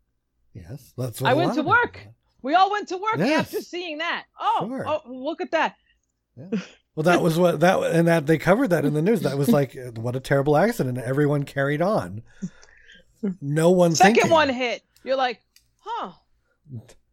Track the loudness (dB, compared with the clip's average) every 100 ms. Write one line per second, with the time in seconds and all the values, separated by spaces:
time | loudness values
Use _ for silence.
0 | _ _ _ _ _ -20 -18 -18 -16 -10
1 | -8 -2 0 2 0 0 2 2 0 -6
2 | -20 _ _ _ 0 2 4 0 -6 -6
3 | -4 -2 0 0 -2 -6 -8 -10 -8 -8
4 | -6 -8 -10 -6 -2 -2 -4 -6 -6 -6
5 | -8 -10 -8 -6 -2 -2 -2 -6 _ _
6 | _ _ _ -18 -6 -6 -6 _ _ -2
7 | 2 2 2 2 2 4 2 2 2 2
8 | 4 2 2 0 2 2 2 0 0 0
9 | 0 0 0 0 2 2 2 -6 -14 -8
10 | -6 -6 0 0 4 2 2 0 -4 -4
11 | -4 0 0 0 -4 -4 -2 0 0 -2
12 | -4 -12 -16 -14 -14 -14 -20 _ -20 -20
13 | _ _ -8 -6 -4 2 4 4 4 6
14 | 6 6 4 4 2 0 -4 -6 _ _
15 | -4 -2 -2 -6 _ _ _ _ -12 -10
16 | -10 -14 _ _ _ _ -18 -18 -18 -20
17 | _